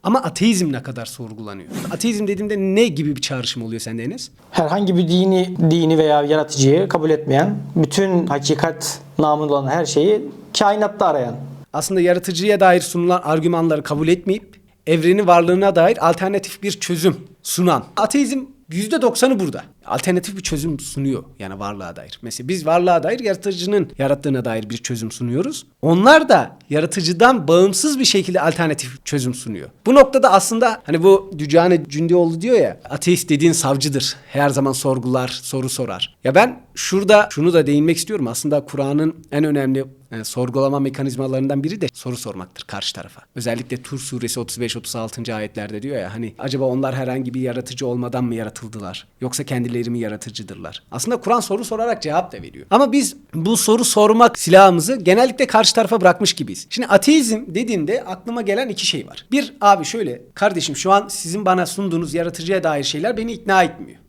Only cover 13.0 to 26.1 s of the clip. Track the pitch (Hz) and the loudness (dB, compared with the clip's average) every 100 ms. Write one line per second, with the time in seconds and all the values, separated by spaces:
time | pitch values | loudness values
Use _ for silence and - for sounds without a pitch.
13 | 175 180 147 160 160 165 165 156 151 147 | 0 0 0 0 0 0 0 0 -2 -2
14 | 160 180 190 208 - - _ _ - 165 | 0 0 0 -4 -6 -20 _ _ -2 2
15 | 165 196 190 175 170 180 196 170 170 233 | 4 2 6 6 6 4 4 4 4 4
16 | 165 - 190 196 - - 202 - - 175 | 0 0 -2 -4 -6 -8 -8 -8 -6 0
17 | 175 170 - _ - - 180 143 - - | 0 0 -10 _ -8 0 2 0 -2 -2
18 | 214 285 269 269 262 _ _ 165 208 330 | 0 0 0 -2 -8 _ _ -8 -2 0
19 | 240 - 254 240 185 - - _ - - | 0 2 0 2 -2 -6 -14 _ -6 -4
20 | - 180 180 196 - 156 160 143 - - | 0 -2 -2 -10 -6 -4 -4 -6 -8 -6
21 | 139 120 117 - 98 98 101 104 90 82 | -4 -4 -8 -14 -12 -8 -8 -8 -12 -14
22 | - - 117 - 127 185 151 170 180 170 | -18 -16 -14 -12 -6 -4 0 0 2 2
23 | 151 233 220 185 202 180 180 208 151 - | 0 -4 -4 -4 -6 -6 -2 -2 -2 -4
24 | 135 139 143 135 120 110 107 117 - 120 | -2 -2 -2 -2 -2 -6 -6 -10 -8 -8
25 | 110 - 120 127 226 302 - _ - 170 | -8 -8 -6 -4 -4 -8 -16 _ 2 4
26 | 220 | 8